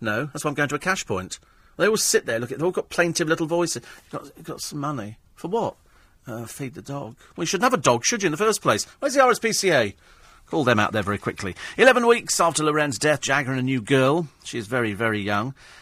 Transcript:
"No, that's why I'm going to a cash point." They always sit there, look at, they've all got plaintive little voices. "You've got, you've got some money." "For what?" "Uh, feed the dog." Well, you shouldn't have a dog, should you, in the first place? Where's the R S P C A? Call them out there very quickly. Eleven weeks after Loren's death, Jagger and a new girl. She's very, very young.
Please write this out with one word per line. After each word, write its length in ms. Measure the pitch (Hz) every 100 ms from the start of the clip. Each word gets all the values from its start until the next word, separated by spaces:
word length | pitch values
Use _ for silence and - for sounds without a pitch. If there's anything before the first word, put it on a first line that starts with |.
"No, 240 | 113 107 143
that's 180 | 151
why 60 | 151
I'm 60 | 139
going 140 | 143
to 60 | 143
a 40 |
cash 260 | 185 190 -
point." 320 | 95 92 - _ _ _ -
They 80 | 190
always 180 | 220
sit 220 | - 208 -
there, 140 | 117
look 120 | 120
at, 60 | -
they've 80 | 170
all 60 |
got 180 | 170 -
plaintive 400 | - 175 160 156
little 160 | 165 156
voices. 380 | 170 170 - - - -
"You've 100 | 135
got, 100 | 143 -
you've 100 | 165
got 160 | 143
some 180 | - 147
money." 400 | 143 139 110 117 _ -
"For 120 | 165
what?" 280 | 226 139 - _ _ _ _ -
"Uh, 200 | 113 113
feed 280 | - 135
the 80 | -
dog." 340 | 123 139 110 120 - -
Well, 80 |
you 20 | 165
shouldn't 260 | 180 247
have 80 | 220
a 20 |
dog, 220 | 135 117
should 200 | - 233
you, 40 | 190
in 40 |
the 60 | 147
first 260 | 214 208
place? 240 | 147 107 - -
Where's 140 | 277
the 100 | 269
R 60 | 254
S 100 | 220
P 140 | 226
C 180 | - 190
A? 240 | 147 104 - _ - - - -
Call 160 | 165
them 160 | 127 107
out 120 | 104
there 120 | 107
very 160 | 98 101
quickly. 360 | - - 98 - - -
Eleven 300 | 254 247 233
weeks 320 | 240 139 -
after 240 | 170 156
Loren's 340 | 151 151 147 120
death, 240 | 151 143
Jagger 300 | - 139 131
and 80 | 131
a 40 |
new 160 | 127 131
girl. 480 | 104 135 131 165 156 _
She's 220 | - 120 101
very, 280 | 123 113
very 280 | 98 113 107
young. 320 | 101 104 123 - - -